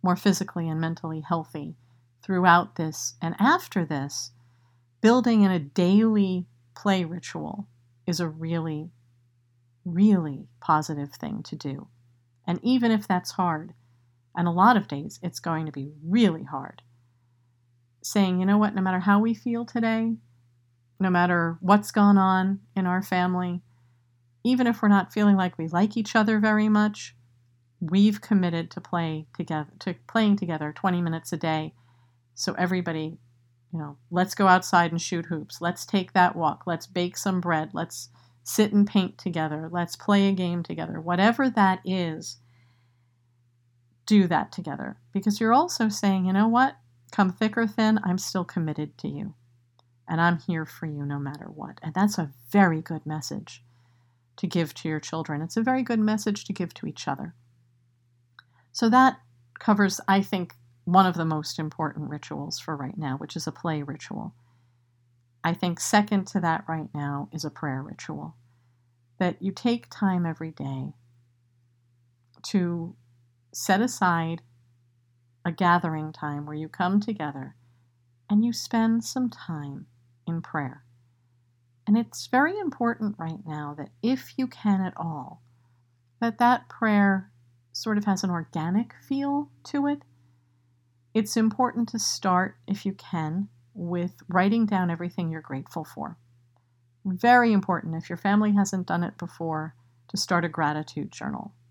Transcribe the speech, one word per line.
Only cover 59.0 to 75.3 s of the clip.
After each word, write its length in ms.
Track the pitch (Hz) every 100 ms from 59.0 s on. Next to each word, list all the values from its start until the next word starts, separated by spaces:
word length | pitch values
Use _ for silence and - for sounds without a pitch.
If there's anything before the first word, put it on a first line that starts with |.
| 262 262 _ _ _ -
covers, 420 | - 202 202 185 -
I 140 | 196
think, 340 | 196 190 175 - _ _ -
one 200 | 180 185
of 100 | 170
the 80 |
most 360 | 160 156 151 -
important 500 | 156 - 156 - 143
rituals 500 | 147 - 147 143 -
for 160 | - 147
right 220 | 135 -
now, 180 | 151 131
which 220 | 151 170
is 100 | 160
a 40 |
play 320 | - 175 151
ritual. 500 | 143 156 - - - - _ _ _ _ _ _ _ _ _ _
I 100 | 165
think 260 | 170 180 170
second 460 | - 202 208 202 190
to 140 | 202
that 240 | 170 160 -
right 220 | 160 156
now 360 | 151 143 143 143
is 140 | 160 151
a 60 |
prayer 300 | - 151 131
ritual. 540 | 139 - - 147 156 - _ _ _ _ _ _ _ _
That 220 | 180 -
you 100 | 190
take 380 | 190 240 233 -
time 360 | - 196 180 170
every 260 | 160 160
day 440 | 156 139 135 135 - _ _ _ _ _ _ _ _ _ _ _ _ _ _ -
to 480 | 202 175 170 170 - _ _ _ _ _
set 260 | - - 196
aside 640 | 247 - 185 170 165 165 _ _ _ _ _ _ _ _ _